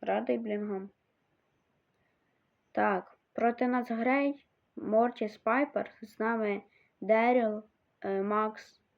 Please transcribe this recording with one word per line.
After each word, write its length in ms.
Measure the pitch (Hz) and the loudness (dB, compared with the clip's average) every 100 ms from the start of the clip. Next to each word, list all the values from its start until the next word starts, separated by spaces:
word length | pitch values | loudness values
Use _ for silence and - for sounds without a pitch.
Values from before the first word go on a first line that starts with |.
радий 380 | 202 196 247 240 | -2 -2 0 -2
блінгам. 520 | 226 208 208 196 196 - _ _ _ _ _ _ _ _ _ _ _ _ _ _ _ _ _ | -2 -4 -4 -6 -8 -16 _ _ _ _ _ _ _ _ _ _ _ _ _ _ _ _ _
Так, 460 | - 214 190 - - _ | 0 2 0 -4 -18 _
проти 340 | - 233 240 247 | -2 0 0 0
нас 240 | 247 240 | 0 -2
Грей, 560 | 226 233 277 285 285 _ _ _ - | -2 0 2 0 -2 _ _ _ -12
Мортіс, 640 | - 214 240 247 214 - | 0 2 2 0 -6 -4
Пайпер, 520 | - 247 294 - - - | 0 2 2 -2 -6 -10
з 180 | - - | -20 -6
нами 420 | 220 233 208 202 - _ _ _ | -2 0 -2 -4 -8 _ _ _
Деріл, 600 | 196 220 233 247 220 214 214 _ _ _ | 2 4 4 4 2 -2 -10 _ _ _
е, 220 | 202 196 | -4 -2
Макс 580 | 196 214 214 214 - _ _ | 0 0 0 -4 -16 _ _